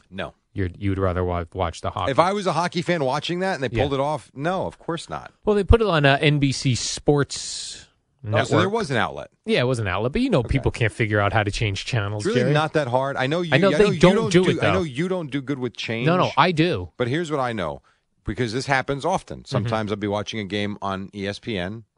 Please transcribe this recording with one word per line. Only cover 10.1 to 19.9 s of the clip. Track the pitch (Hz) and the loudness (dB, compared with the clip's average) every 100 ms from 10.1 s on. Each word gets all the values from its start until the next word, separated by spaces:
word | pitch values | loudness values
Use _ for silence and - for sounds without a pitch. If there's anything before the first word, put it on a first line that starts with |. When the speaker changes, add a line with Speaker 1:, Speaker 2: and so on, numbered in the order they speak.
Speaker 2:
But, | 214 | 0
you | 262 | 2
know, | 160 | 2
Speaker 1:
Okay. | 110 | 2
Speaker 2:
people | 135 117 | 0 0
can't | - 110 | 0 -2
figure | - 107 107 | 0 0 2
out | 101 | 2
how | 110 | 2
to | 101 | 0
change | - 110 95 - | 0 -2 -4 -4
channels, | 117 101 107 | -2 -2 -4
Speaker 1:
It's | 104 | -2
really | 120 | 0
Speaker 2:
Jerry. | 127 | 2
Speaker 1:
not | 151 156 | 2 2
that | 156 127 | 0 0
hard. | 127 135 - | 0 0 -2
I | 131 | 0
know | 170 | 0
you, | 175 | 2
Speaker 2:
I | 143 | 2
know | 190 | 4
Speaker 1:
I | |
Speaker 2:
they | 147 | 4
Speaker 1:
know | 208 | 2
you | 175 | 6
Speaker 2:
don't | 175 208 | 6 6
Speaker 1:
don't | 220 | 4
Speaker 2:
do | 175 175 | 4 4
Speaker 1:
do | |
Speaker 2:
it, | 113 | 2
though. | 104 | 2
Speaker 1:
I | |
know | 190 | 0
you | 165 123 185 | 0 -4 -4
don't | 185 147 | -4 -4
do | 143 | -6
good | 131 139 | -4 -4
with | 123 - | -6 -6
change. | - 113 139 | -6 -2 2
Speaker 2:
No, | 180 | 2
no, | 127 - | 2 2
I | 170 | 2
do. | 151 175 107 87 - | 4 2 0 -4 -4
Speaker 1:
But | 123 | -2
here's | 147 151 | -2 -2
what | 147 | -2
I | 123 | -2
know, | 113 82 69 _ _ _ _ | -2 -4 -6 _ _ _ _
because | - 104 120 | -6 -4 -2
this | 123 135 | -2 0
happens | 135 135 139 | 0 0 -2
often. | 156 185 - 65 | -2 -2 -4 -14
Speaker 2:
Mm-hmm. | - | -4
Speaker 1:
Sometimes | 101 113 110 104 | -2 0 -2 -2